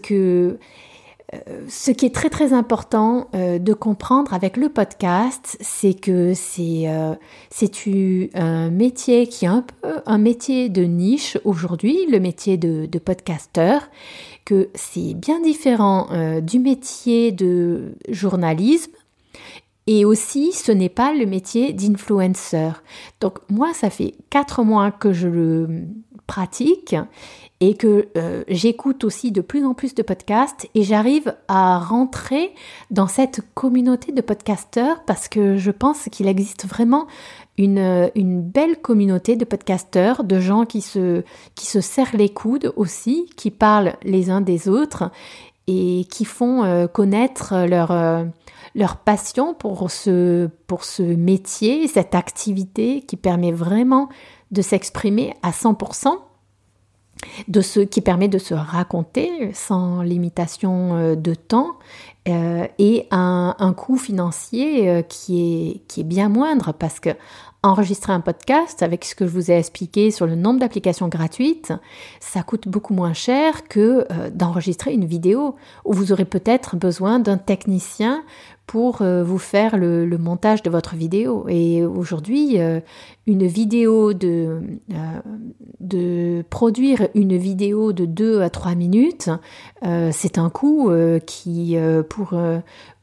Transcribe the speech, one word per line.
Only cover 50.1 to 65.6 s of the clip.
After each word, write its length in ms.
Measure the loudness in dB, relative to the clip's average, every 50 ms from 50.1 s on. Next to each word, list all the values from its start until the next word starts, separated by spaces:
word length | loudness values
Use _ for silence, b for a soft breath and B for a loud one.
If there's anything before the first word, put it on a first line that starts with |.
| 2 4 4 4 2 2 0 -2 -4 _ _
pour 160 | -8 -8 -8
ce 200 | -8 -10 -4 -2
métier, 840 | 0 0 2 2 4 4 2 2 0 -6 -6 -2 0 0 2 2 0
cette 300 | 2 2 0 0 2 0
activité 880 | -2 -2 -2 -10 -8 -6 -4 -4 -4 -4 -6 -4 -2 -2 0 -2 -4
qui 140 | -6 -10 -10
permet 360 | -4 -2 0 0 2 0 0
vraiment 560 | 0 -2 -2 0 0 2 2 4 4 2 2 0 B B B B B B B B
de 120 | -2 -2
s'exprimer 720 | 0 2 0 -2 -2 -4 -10 -4 -2 0 0 0 0 -2 -6 -6 -4
à 80 | -4
cent 220 | -4 0 0 0 0
pour 200 | 0 -2 -10 -8
cent, 320 | -2 0 0 0 -2 -6 _ _ _ _ _ _ _ _ _ _ _ _ _ _ _ _ _ _ -20 B B B B -8
de 140 | 0 2 2
ce, 180 | 2 2 2 0
qui 220 | 0 2 0 0
permet 260 | 0 2 2 2 2
de 120 | 2 0 0
se 140 | -2 -2
raconter 1000 | -4 -4 -4 -4 -2 -4 -4 -2 -4 -6 -6 -4 -4 -4 -2 -2 -4 -6 -6 -8 -8
sans 480 | -10 -6 -4 -2 -2 0 -2 -2 -2
limitation, 920 | -2 -2 -2 -2 -2 -4 -4 -4 -6 -6 -6 -4 -2 -2 0 0 0 -2 0
euh, 180 | 0 0 0 0
de 200 | 0 0 -4 -4
temps, 420 | -4 _ 0 2 2 2 0 -6 B B B B B B B B B -4
euh, 400 | -4 -2 -2 -2 -2 -2 -4 -4 -6 0 2
et 260 | 4 4 4 2 0 0
un, 420 | 0 0 2 2 2 2 0 0 -2 0
un 120 | 0 0 0
coût 220 | -2 -2 -2 -2
financier, 960 | -2 -2 -2 -4 -2 -2 -2 -4 -8 -10 -8 -4 -2 -2 0 2 2 2 2
euh, 120 | 2 2
qui 380 | 0 -4 -8 -16 -6 -2 -2 0
est, 460 | 0 0 0 -2